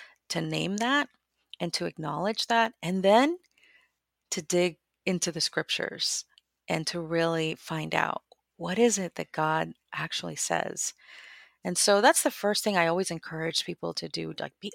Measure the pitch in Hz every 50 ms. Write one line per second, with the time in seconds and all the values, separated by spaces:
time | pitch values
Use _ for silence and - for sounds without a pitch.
0 | - - - _ _ - - 170 160 156 160 160 160 170 196 208 226 247 269 294
1 | 285 - _ _ _ _ _ _ _ _ - - 180 170 - - 175 170 - -
2 | 156 156 147 147 175 202 220 - - - 233 233 226 226 - - - 165 185 190
3 | 185 196 208 226 269 302 349 370 _ _ _ _ _ _ _ _ _ _ _ _
4 | _ _ _ _ _ - - 190 160 - - 175 175 180 160 _ _ _ _ _
5 | - 196 185 175 - 180 160 160 - - - - 156 - - - - - - -
6 | - - - - - _ _ _ _ _ _ _ _ - 165 160 156 - - 175
7 | 165 156 170 165 165 165 165 160 160 156 160 - - - 165 156 156 160 - 160
8 | 160 160 - - _ _ _ _ _ _ _ - 165 170 185 208 233 240 208 196
9 | 190 170 - - 160 - - - 156 156 156 160 170 165 160 _ _ - - -
10 | 156 160 - - - 170 156 - - - 82 82 - - 50 - - - - _
11 | _ - - - - - - - - - _ _ - 180 180 - - - 202 202
12 | 208 269 330 - - 294 - - - 208 208 - - 214 202 180 170 165 165 180
13 | 190 - 170 160 - - 165 160 160 165 170 - - - 170 - - 170 165 -
14 | 165 160 - 165 165 160 160 - 151 143 _ _ - 208 -